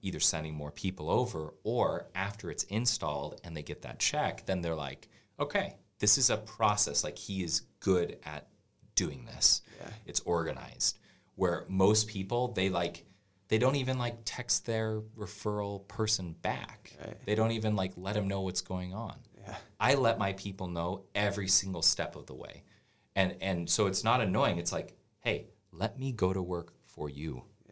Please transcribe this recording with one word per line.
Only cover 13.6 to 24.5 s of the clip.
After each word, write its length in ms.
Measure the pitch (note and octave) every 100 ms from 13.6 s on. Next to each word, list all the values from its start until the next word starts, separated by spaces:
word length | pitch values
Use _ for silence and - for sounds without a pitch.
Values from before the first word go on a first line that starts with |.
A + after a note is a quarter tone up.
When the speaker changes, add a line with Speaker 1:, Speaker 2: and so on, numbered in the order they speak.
| B2+ C#3+
Speaker 1:
even, 220 | B2+ C3
like, 200 | A#2+ A2
text 420 | - - A#2+ - -
their 340 | A2 A2+ G#2+ A2 A2
referral 720 | G2+ - G#2+ G#2 G2+ G2+ -
person 460 | - A2 - F2
back. 600 | D#2+ - C3 - - - -
Speaker 2:
Right. 240 | - -
Speaker 1:
They 100 | -
don't 180 | G#2+ A2+
even, 220 | A#2 G#2+
like, 220 | G#2 F#2 F2+
let 200 | F#2+ G#2+
'em 100 | G2
know 140 | G2
what's 180 | F#2+ F2+
going 320 | - F#2 F2+
on. 260 | G2 A2+ - - -
Speaker 2:
Yeah. 180 | G2 - - -
Speaker 1:
I 140 | A#2
let 240 | C#3 C3 -
my 160 | G2
people 340 | F#2+ G2+ F#2+ F2+
know 380 | F2 F2 F#2+ -
every 340 | G2+ G#2 G2+ F#2+
single 320 | - G2 F2+
step 340 | - - D#2+ D2+
of 100 | C#2
the 80 |
way. 300 | B1+ - - - _ _ _ _
And, 240 | G2 F#2 -
and 280 | F#2+ F2 E2+
so 160 | - G2
it's 180 | F#2
not 160 | A2+ B2
annoying. 380 | G#2 G#2 C3